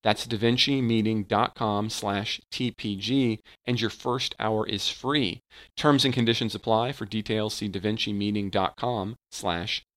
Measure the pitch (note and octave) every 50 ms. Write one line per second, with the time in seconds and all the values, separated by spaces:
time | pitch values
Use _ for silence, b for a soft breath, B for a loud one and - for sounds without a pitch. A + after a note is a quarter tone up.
0 | - A2 G#2+ - - A#2 A#2+ G2+ A2+ A#2 B2 B2 - C#3 C#3 C3+ B2 A2+ A2+ A2
1 | G#2 A2 A2 G#2+ G2 - A#2 G#2 A#2+ - - - A#2 G#2+ G#2 G2+ G#2+ A2 - -
2 | - G2+ G2+ G2+ G#2+ - - - _ _ - - B2 A#2+ - - - A2 G2+ F#2+
3 | F#2+ G#2+ C3 C#3 C3 A#2 A2 A2 B B B B _ - B2 A2+ A#2 G#2 - -
4 | - B2 B2 A#2+ - - - - G#2+ G#2+ A2 G#2+ G#2+ - G#2 G2 - - - -
5 | - B2+ D3 D3+ B2 F2 - - _ B B B B B B - - D3+ C#3+ C3+
6 | - C3+ A#2+ C3 A#2 A2+ A2+ - A#2+ G#2+ - G#2 - A#2 A2 A2 A#2 B2+ C#3+ -
7 | A#2 G2+ G#2+ A2 G#2 - A2 G#2+ G#2+ G#2+ - - A2+ G#2 F2+ G2 F2+ G#2 A2 A2
8 | - - G#2 G2+ G2+ G#2 G#2 G#2+ G2+ G2 F2+ G2+ F#2 F#2 - - A2+ B2 B2 G#2+
9 | F#2 G#2 A#2 _ _ _ - - - F#2+ E2+ E2+ F2+ G#2+ - - _ _ _